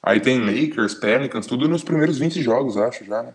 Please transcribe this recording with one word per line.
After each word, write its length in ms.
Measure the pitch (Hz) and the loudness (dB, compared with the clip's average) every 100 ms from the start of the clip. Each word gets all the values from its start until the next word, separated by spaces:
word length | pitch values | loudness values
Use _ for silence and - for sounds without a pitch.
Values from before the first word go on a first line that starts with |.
Aí 180 | - 104 | 2 2
tem 200 | 123 127 | 4 2
Lakers, 540 | 104 113 156 - 104 - | 2 0 0 0 -2 0
Pelicans, 520 | 104 120 135 117 - | 0 2 0 -4 -4
tudo 200 | 117 156 | -2 0
nos 160 | 170 | 0
primeiros 360 | - 156 160 135 | 0 0 2 2
vinte 200 | 160 170 | -2 0
jogos, 360 | 123 120 135 98 | 0 2 0 0
acho, 260 | 113 - 101 | -2 -2 -6
já, 180 | 107 | -6
né? 100 | 120 | -6